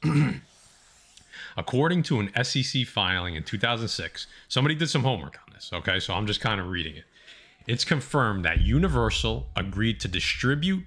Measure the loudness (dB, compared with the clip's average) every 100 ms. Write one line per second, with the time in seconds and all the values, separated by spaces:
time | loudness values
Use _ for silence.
0 | 2 4 4 0 -10 -20 -20 -20 -20 -20
1 | -20 -20 -20 -18 -12 -10 0 2 4 4
2 | 2 2 2 0 0 0 0 -2 -2 0
3 | 0 0 -2 -4 -6 -2 0 0 -2 -4
4 | -8 -10 -16 -18 -4 2 2 2 0 2
5 | 2 0 -6 -14 -20 -20 -10 -6 -2 0
6 | 0 -2 0 -2 -2 -2 -2 -4 -6 -10
7 | -18 -20 -20 -20 -20 -12 -4 -2 0 -2
8 | 0 2 2 2 2 4 4 4 4 2
9 | 2 2 0 -2 -4 -6 -4 0 0 0
10 | -2 -2 -2 0 0 2 0 -2